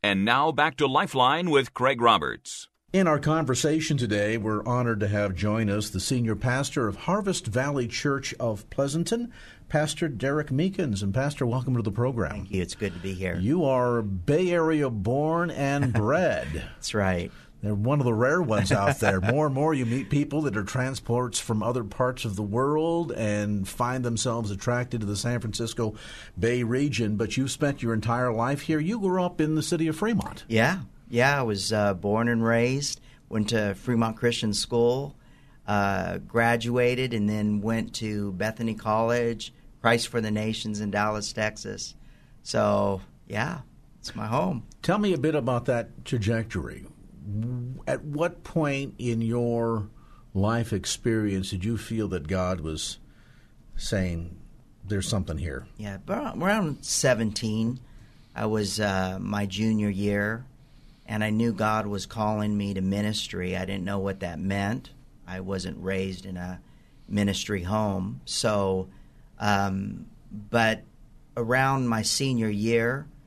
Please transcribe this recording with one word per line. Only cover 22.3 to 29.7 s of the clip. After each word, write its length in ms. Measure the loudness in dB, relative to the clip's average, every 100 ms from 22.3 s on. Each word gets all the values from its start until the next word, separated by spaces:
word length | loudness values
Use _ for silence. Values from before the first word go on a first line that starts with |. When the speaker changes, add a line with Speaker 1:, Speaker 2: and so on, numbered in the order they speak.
Speaker 2:
the 80 | -2
world 680 | -2 0 2 2 2 0 -2
and 560 | -2 0 0 0 -2 -2
find 360 | -2 -2 0
themselves 460 | -2 0 0 -2 -4
attracted 480 | -4 -2 -2 -2 -4
to 40 | -4
the 80 |
San 240 | -2 -2 -2
Francisco 560 | -4 -4 -4 -2 -2 -4 -14 -16 -16 -2
Bay 280 | 0 2
region. 500 | 0 2 0 0 0 0
But 200 | 0 0
you've 160 | -2
spent 280 | 0 0 0
your 140 | 0
entire 380 | 0 0 0 0
life 300 | 2 0 -2
here. 180 | 0 0
You 180 | 0 0
grew 240 | 0 2
up 180 | 0 2
in 140 | 2
the 80 | 2
city 240 | 2